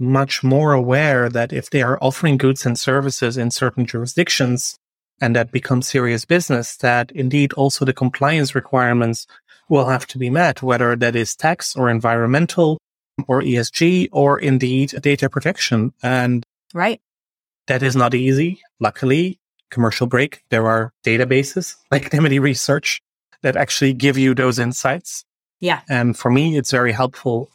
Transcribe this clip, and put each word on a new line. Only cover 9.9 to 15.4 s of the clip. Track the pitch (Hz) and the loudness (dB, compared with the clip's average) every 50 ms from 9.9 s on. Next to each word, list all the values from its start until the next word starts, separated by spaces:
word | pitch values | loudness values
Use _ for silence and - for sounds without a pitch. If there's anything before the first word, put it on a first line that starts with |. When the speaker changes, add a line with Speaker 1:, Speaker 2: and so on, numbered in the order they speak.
| 131 123 - - | 0 -2 -4 -6
Speaker 1:
to | - 131 | -8 -6
be | 127 123 | -4 -2
met, | 127 160 180 156 127 - 131 | 0 2 2 2 0 -2 -2
whether | 127 123 117 123 120 120 | 0 0 2 2 0 2
that | 120 120 120 117 | 2 0 0 0
is | 117 113 - - | 0 -2 -4 -4
tax | - - 156 175 - - - - | -2 -2 -2 0 -2 -4 -8 -4
or | 139 127 120 | 0 0 2
environmental | 117 113 113 117 117 117 117 120 127 151 170 - - - 170 151 156 - - _ _ _ _ _ _ - 131 - | 2 2 2 2 2 2 2 2 2 2 0 0 2 2 2 2 2 -2 -6 _ _ _ _ _ _ -8 -4 0
or | 127 135 - | 0 0 0
E | 135 123 | 0 0
S | 120 117 - | 0 -2 -2
G | - - 165 170 180 185 175 - | -2 0 2 2 2 2 0 0
or | - 147 139 139 143 - | 0 2 2 2 2 2
indeed | - 143 135 127 131 123 127 131 139 143 - - | 2 0 2 2 2 0 0 0 0 -2 -4 -2
data | - 143 143 139 143 131 | 0 0 0 2 0 -2
protection. | - 139 | -2 -2